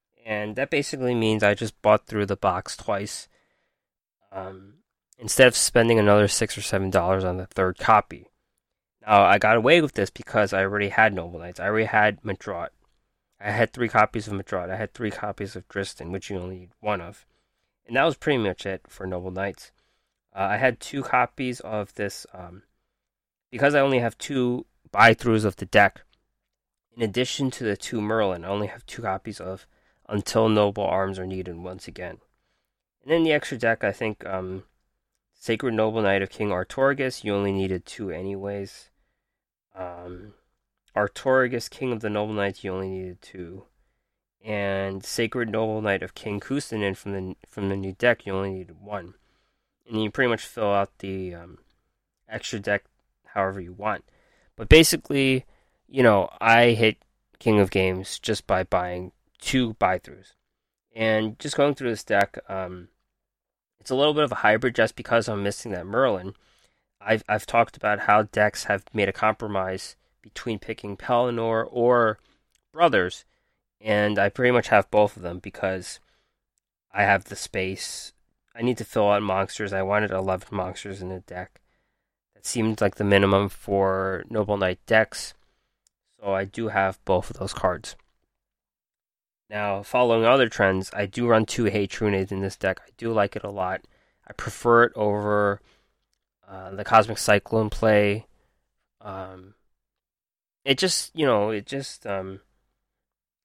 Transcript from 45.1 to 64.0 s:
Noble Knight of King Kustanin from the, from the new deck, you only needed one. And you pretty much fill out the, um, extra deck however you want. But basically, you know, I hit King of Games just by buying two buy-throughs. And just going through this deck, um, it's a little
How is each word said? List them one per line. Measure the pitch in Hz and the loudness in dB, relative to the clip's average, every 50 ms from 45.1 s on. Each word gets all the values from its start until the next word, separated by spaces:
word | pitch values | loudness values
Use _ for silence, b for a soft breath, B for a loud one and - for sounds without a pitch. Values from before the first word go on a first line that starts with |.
| - - 117 110 - 127 120 110 | -4 -2 -2 -2 -2 -4 -4 -2
Noble | 104 110 113 110 110 110 | -2 -2 -2 -2 -4 -4
Knight | 107 104 98 92 - | -2 0 -2 -2 -2
of | 90 - | -6 -12
King | - - 110 104 104 | -12 -10 -8 -8 -8
Kustanin | - - 135 143 - - 113 107 104 98 95 - | -6 -4 -6 -6 -6 -6 -6 -2 -2 -2 -4 -4
from | - 101 98 | -8 -10 -8
the, | 98 95 92 90 _ - _ | -8 -8 -10 -12 _ -18 _
from | - 107 101 98 | -10 -6 -4 -4
the | 98 98 | -4 -4
new | 95 95 92 | -6 -8 -8
deck, | - - 123 117 - - | 0 2 2 2 0 -2
you | 101 95 | -6 -6
only | 95 98 98 | -4 -4 -4
needed | 95 92 90 82 82 - | -6 -8 -12 -16 -20 -20
one. | 98 104 104 98 87 90 - _ _ _ _ _ _ _ _ _ _ _ _ _ _ - | -16 -10 -10 -10 -10 -12 -20 _ _ _ _ _ _ _ _ _ _ _ _ _ _ -8
And | 113 110 110 | -4 -4 -4
you | 104 | -2
pretty | - - 131 120 | -2 0 0 0
much | 117 110 - | 0 -2 -4
fill | - - 117 107 101 101 | -12 -8 -4 -2 0 2
out | 98 101 - _ _ | 2 0 -2 _ _
the, | - 98 - 190 185 180 - | -10 -10 -8 -8 -8 -10 -12
um, | 170 170 - - - _ _ _ _ _ _ _ _ _ _ _ _ _ _ | -14 -18 -20 -20 -20 _ _ _ _ _ _ _ _ _ _ _ _ _ _
extra | 110 107 - - - 104 | -12 -10 -10 -8 -10 -8
deck | 98 107 104 101 _ _ _ _ _ _ _ _ _ _ | -4 -2 -2 -2 _ _ _ _ _ _ _ _ _ _
however | - 104 95 95 95 98 | -2 -2 -2 -2 -2 -6
you | 87 87 | -12 -14
want. | 90 98 101 107 101 - - _ _ _ _ _ _ _ _ _ _ - | -14 -8 -4 -4 -4 -4 -8 _ _ _ _ _ _ _ _ _ _ -12
But | 110 - | 4 8
basically, | 160 160 165 - - 143 - - 143 139 135 135 131 127 - _ _ _ _ _ _ _ _ _ | 8 8 8 8 2 -4 -4 -4 -2 0 2 2 0 0 -2 _ _ _ _ _ _ _ _ _
you | - 135 123 | 0 4 6
know, | 113 104 98 90 - - - | 6 8 6 4 0 -4 -2
I | - 113 117 117 120 120 | 4 6 6 8 8 6
hit | 117 110 117 110 104 _ _ _ _ _ _ _ _ _ | 4 4 2 2 2 _ _ _ _ _ _ _ _ _
King | - 120 107 104 | 0 4 4 4
of | 98 90 | 4 4
Games | - 98 95 95 92 92 95 - - - | 2 0 0 2 0 -2 -6 -10 -12 -8
just | - - 107 - - | -4 -4 -4 -4 -2
by | - 101 92 92 | -2 -2 -2 0
buying | - - 90 90 87 90 90 92 92 _ _ _ _ _ _ | 0 -2 -2 -2 -2 -6 -8 -10 -12 _ _ _ _ _ _
two | - - - 131 123 113 110 | -10 -2 -2 0 0 -2 -2
buy-throughs. | - 104 92 92 90 _ - 73 92 - _ _ _ _ _ _ _ _ _ _ _ _ _ _ | -2 0 0 0 -2 _ -12 -20 -20 -20 _ _ _ _ _ _ _ _ _ _ _ _ _ _
And | 113 113 110 110 107 110 110 104 _ | -4 -2 0 0 0 0 -2 -6 _
just | - 147 - | -10 -8 0
going | - 139 147 135 | 2 2 2 2
through | - 135 120 | -2 -4 -6
this | 110 - - | -6 -6 -4
deck, | - 107 98 101 - - - - - | 0 2 2 2 2 -2 -14 -14 -10
um, | 98 95 92 90 92 90 87 - _ _ _ _ _ _ _ _ _ _ _ _ _ _ _ _ _ _ | -8 -8 -8 -8 -10 -14 -18 -20 _ _ _ _ _ _ _ _ _ _ _ _ _ _ _ _ _ _
it's | _ - | _ -4
a | 131 | 0
little | 131 | 2